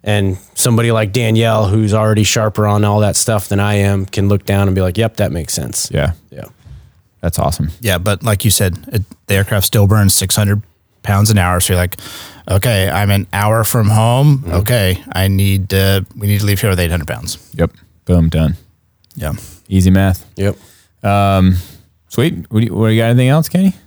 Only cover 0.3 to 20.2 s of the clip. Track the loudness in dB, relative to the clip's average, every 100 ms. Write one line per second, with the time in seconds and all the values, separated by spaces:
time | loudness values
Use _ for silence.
0.3 | -4 -10 -4 0 2 2 0 0 -2 0
1.3 | 2 2 2 0 0 2 2 2 2 0
2.3 | 0 -2 0 0 2 2 2 0 0 -2
3.3 | -2 -2 -2 0 0 0 0 -4 -2 0
4.3 | 0 0 0 2 0 -2 0 -2 -2 -4
5.3 | -4 -6 -6 -6 -8 -6 -2 -2 -4 _
6.3 | -20 -20 _ -20 -20 -20 _ _ _ -6
7.3 | -2 -4 -2 -6 -4 -4 -2 -2 -2 -2
8.3 | 0 0 0 -2 -4 -6 -6 -6 -12 _
9.3 | -2 0 -2 0 2 4 4 4 2 -2
10.3 | 0 0 0 -4 _ _ _ -2 0 2
11.3 | 2 2 0 0 0 -2 -6 -18 -18 -20
12.3 | -20 -2 0 2 0 0 0 0 0 -2
13.3 | -2 0 0 0 0 2 2 2 4 4
14.3 | 2 0 -2 0 0 0 -2 -6 -2 0
15.3 | 2 0 0 0 0 2 0 -2 -6 -2
16.3 | 0 0 0 0 0 -2 -2 -6 -10 -10
17.3 | -14 -16 -6 -6 -6 _ _ -2 2 2
18.3 | 2 0 -2 _ _ _ _ _ -12 -10
19.3 | -10 -14 -20 _ 2 4 4 2 0